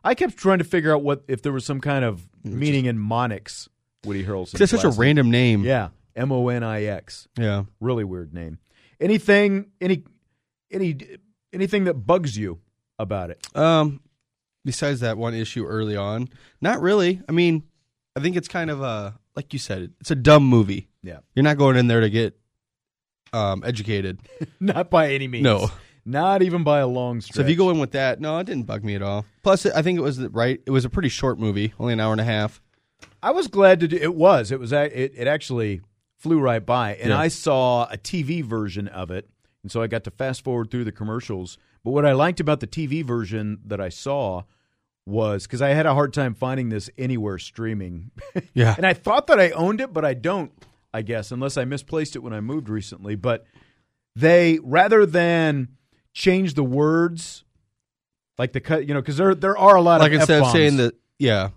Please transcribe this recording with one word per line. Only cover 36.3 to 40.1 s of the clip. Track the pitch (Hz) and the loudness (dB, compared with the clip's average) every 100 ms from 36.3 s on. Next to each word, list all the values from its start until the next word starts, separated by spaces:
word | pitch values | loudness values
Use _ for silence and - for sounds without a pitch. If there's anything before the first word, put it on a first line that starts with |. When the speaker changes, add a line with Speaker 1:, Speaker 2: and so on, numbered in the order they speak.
| 160 | 0
Speaker 1:
right | 131 113 | 2 0
by. | 104 123 110 92 | 0 0 0 -4
And | 120 | -2
Speaker 2:
Yeah. | 139 | 0
Speaker 1:
I | 160 | 0
saw | 156 160 135 127 120 120 | -2 -2 0 2 0 -2
a | 107 | -8
T | - 185 | -8 -6
V | 139 170 | -4 -6
version | 123 113 104 92 98 | -6 -6 -6 -8 -10
of | 92 90 | -10 -10
it, | 92 - _ _ _ | -10 -12 _ _ _
and | 101 | -8
so | 117 | -4
I | 113 | -4
got | 113 | -6
to | 101 | -8